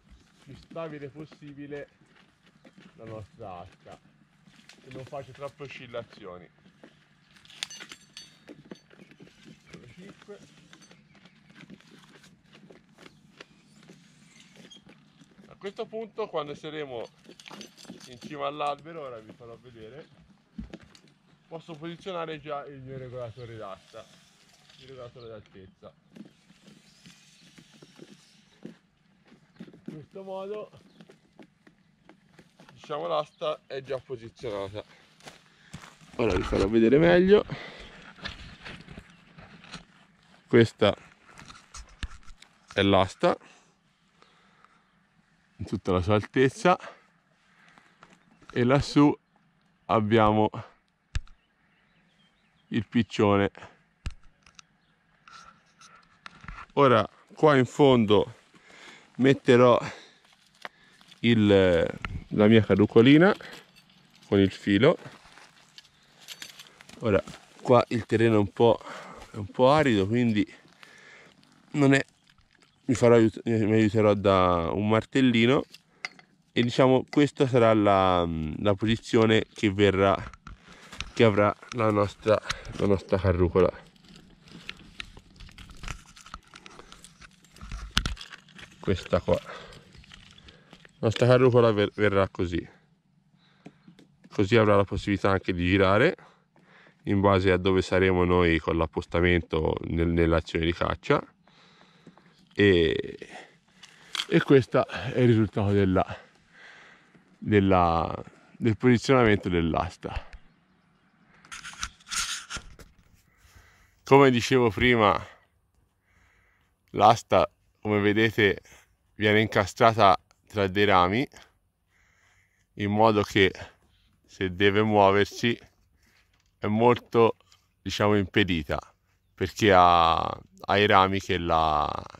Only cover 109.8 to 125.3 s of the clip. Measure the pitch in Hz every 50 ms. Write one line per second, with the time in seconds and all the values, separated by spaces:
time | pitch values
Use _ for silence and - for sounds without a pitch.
109.8 | 71 87 - - - - - - - - - - _ - _ _ _ _ _ _
110.8 | _ _ _ _ _ _ _ _ _ _ _ _ _ - - - - - - -
111.8 | - - - _ _ - - - - - - - - - - - - - - -
112.8 | - _ _ _ _ _ _ _ _ _ _ _ _ _ _ - _ _ _ _
113.8 | _ _ _ _ - - 135 139 139 135 127 117 107 - 135 127 123 113 101 113
114.8 | 120 123 123 117 107 98 92 - - - - _ _ _ _ _ _ _ _ _
115.8 | _ _ _ _ _ _ _ _ _ _ _ _ _ _ _ _ _ _ _ _
116.8 | _ _ - 101 101 107 117 - - - 104 92 80 - _ _ _ _ _ _
117.8 | - 107 104 104 101 104 101 107 113 113 104 - 107 98 - - _ _ - -
118.8 | _ _ _ _ _ _ _ - 101 107 104 107 110 107 - 117 101 90 - -
119.8 | 127 113 110 113 104 98 90 - _ _ _ _ _ _ - 107 98 95 90 101
120.8 | 104 101 98 90 90 90 101 120 147 - - - - _ _ _ _ _ _ _
121.8 | _ _ _ _ _ _ _ _ _ _ _ _ _ _ _ _ _ _ _ -
122.8 | 104 101 104 107 110 113 107 104 101 - - 104 98 90 - - - - _ _
123.8 | _ _ _ _ _ _ _ _ _ _ - - 98 92 87 90 101 101 98 104
124.8 | 110 110 107 104 98 95 98 101 101 -